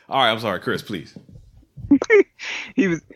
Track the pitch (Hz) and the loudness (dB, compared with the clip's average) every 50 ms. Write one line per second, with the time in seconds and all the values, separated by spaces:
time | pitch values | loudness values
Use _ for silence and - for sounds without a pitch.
0 | _ - 110 135 127 113 113 110 117 107 92 - - 123 98 85 - - 104 82 | _ -4 0 2 2 2 2 0 -2 -4 -4 -4 -4 -4 -4 -4 -6 -8 -10 -10
1 | - - - - - - - - - - - - - _ _ - - - 285 262 | -10 -14 -20 -20 -20 -20 -20 -20 -20 -20 -20 -20 -20 _ _ -6 0 2 2 2
2 | - - 453 403 - _ _ - - - - - - - - - - 185 165 151 | 4 4 4 4 4 _ _ -16 -14 -12 -12 -12 -12 -6 -4 -2 0 0 -2 -4
3 | - - - | -6 -12 -20